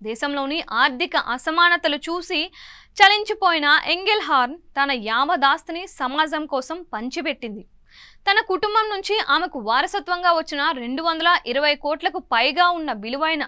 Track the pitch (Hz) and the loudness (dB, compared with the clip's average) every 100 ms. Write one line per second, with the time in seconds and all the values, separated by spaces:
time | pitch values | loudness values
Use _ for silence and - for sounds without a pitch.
0 | 214 226 285 285 277 320 - 220 285 254 | -10 -6 -4 -4 -4 -4 -4 0 2 2
1 | 349 311 - 247 - 320 349 349 330 294 | -2 -2 -2 -4 -2 2 4 4 0 -2
2 | 320 339 339 330 339 - - - - - | -4 -6 -4 -4 -4 -10 -20 -20 -14 6
3 | 392 415 427 427 370 330 294 302 - 339 | 6 6 0 0 2 2 4 2 2 -2
4 | 392 427 339 285 247 339 - - 277 262 | 2 0 2 2 2 -2 -8 -4 -2 -2
5 | 214 226 285 349 269 311 - 339 381 - | -2 0 0 2 2 2 -2 -10 -10 -6
6 | 254 285 311 302 302 269 262 330 339 214 | -4 0 0 -2 -4 -4 -4 -10 -10 -10
7 | 233 330 320 247 233 196 - _ _ - | -8 -6 -6 -6 -8 -12 -16 _ _ -20
8 | - - - 403 415 370 427 427 427 403 | -20 -6 0 0 0 -2 0 0 0 -4
9 | 381 427 254 294 359 277 214 240 339 403 | -2 -2 0 0 0 -4 0 0 0 -4
10 | 294 349 359 339 311 294 294 269 240 269 | -4 0 2 2 0 -2 -2 -2 -4 -2
11 | 330 320 330 349 - 247 294 294 285 302 | -2 2 2 2 2 0 2 0 -2 -4
12 | - - - 233 254 302 349 349 311 226 | -4 -4 -2 2 2 4 2 2 -4 -6
13 | 214 269 320 320 | -6 -2 0 0